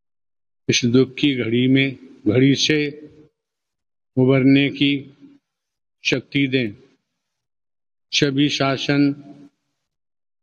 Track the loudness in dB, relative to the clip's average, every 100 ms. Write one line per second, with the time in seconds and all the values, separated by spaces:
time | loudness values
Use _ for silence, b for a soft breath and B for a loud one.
0 | _ _ _ _ _ _ -4 -2 0 2
1 | 0 0 -2 -2 -2 -2 2 2 0 -6
2 | -20 -6 -2 2 2 2 0 -2 -2 -10
3 | -20 -20 -20 _ _ _ _ _ _ _
4 | _ -2 2 4 4 4 2 0 -2 -2
5 | -8 _ -20 _ _ _ _ _ _ _
6 | -4 -4 -4 -2 0 -2 -4 -8 _ _
7 | _ _ _ _ _ _ _ _ _ _
8 | -6 -2 0 0 -2 0 -2 -2 -2 0
9 | 0 -2 -12 -20 -20 _ _ _ _ _
10 | _ _ _ _